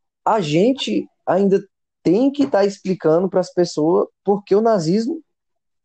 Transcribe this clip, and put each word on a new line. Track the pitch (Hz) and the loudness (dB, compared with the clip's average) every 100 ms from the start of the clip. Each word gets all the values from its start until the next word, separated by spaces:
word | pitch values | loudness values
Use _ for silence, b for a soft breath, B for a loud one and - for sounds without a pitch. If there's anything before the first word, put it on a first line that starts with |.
| _ _ | _ _
a | - 220 | -2 -2
gente | 151 156 226 262 - 214 - _ - | 0 0 2 0 -4 -6 -6 _ -2
ainda | 175 202 185 - _ _ _ | 0 2 0 -2 _ _ _
tem | - 196 277 | 0 2 2
que | 277 269 | 0 0
tá | 196 | 0
explicando | 202 202 190 175 156 160 185 | 0 -2 -6 -2 0 2 0
pras | 185 180 | -2 -2
pessoas | - 175 - 156 190 - _ | -2 -2 0 0 0 -2 _
por | 190 202 | -4 -2
que | - 196 | 0 0
o | |
nazismo | 226 214 156 202 233 330 - _ _ _ _ _ | 2 0 0 -2 -2 -8 -14 _ _ _ _ _